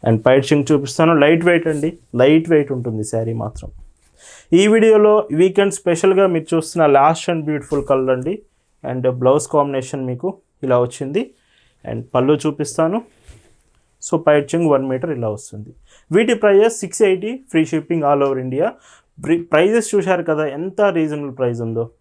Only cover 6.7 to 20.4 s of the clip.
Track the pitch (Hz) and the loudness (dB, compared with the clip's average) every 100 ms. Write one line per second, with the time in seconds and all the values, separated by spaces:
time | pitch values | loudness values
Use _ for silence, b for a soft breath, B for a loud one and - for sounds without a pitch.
6.7 | 170 156 139 143 165 - 170 151 151 - | 0 4 4 4 2 -4 -6 -4 -6 -4
7.7 | 143 139 135 131 131 135 208 _ _ _ | -6 0 0 0 -2 -4 -8 _ _ _
8.7 | _ - 127 127 127 127 143 147 156 143 | _ -10 -4 -4 0 2 2 2 0 0
9.7 | 135 131 143 131 127 180 196 _ _ 139 | -2 -6 -8 -8 -6 -8 -10 _ _ -2
10.7 | 123 123 - 135 160 262 _ _ _ _ | 0 0 -4 -6 -6 -6 _ _ _ _
11.7 | _ - 113 120 123 131 151 151 147 143 | _ -12 -12 -4 -2 2 0 0 -4 -8
12.7 | - 160 208 226 b b b b b _ | -2 -2 -2 -8 b b b b b _
13.7 | _ _ _ - 165 156 147 143 165 170 | _ _ _ -6 -2 2 2 2 -2 0
14.7 | 139 135 131 170 139 113 107 - 104 107 | 0 0 -6 -6 -6 -6 -8 -12 -18 -20
15.7 | - b b b 170 226 233 214 202 226 | -20 b b b 0 2 2 4 6 4
16.7 | 233 190 - 214 185 208 262 _ 160 156 | 0 -10 0 0 0 -4 -10 _ -2 0
17.7 | 160 151 170 147 143 139 131 127 131 190 | -2 -4 -2 0 0 0 -2 -4 -2 -4
18.7 | - b b b _ 147 170 170 156 180 | -4 b b b _ -2 -2 0 0 2
19.7 | 233 220 202 180 180 170 151 | 0 0 -2 0 -2 -2 -4